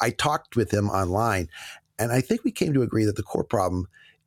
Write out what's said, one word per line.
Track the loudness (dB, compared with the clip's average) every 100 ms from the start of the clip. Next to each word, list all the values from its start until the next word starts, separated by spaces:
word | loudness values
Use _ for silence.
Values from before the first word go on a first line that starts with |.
I | -2
talked | 0 -2 -2 -2 -2
with | 2
him | 2 2
online, | 0 0 0 0 0 -4 -10 -18 -20 _ -4
and | 0
I | 0
think | 0 -2
we | -2
came | 0 2
to | 2
agree | 2 2
that | 2 0
the |
core | -2 -4
problem | 0 0 0 -2 -4 _ -20 _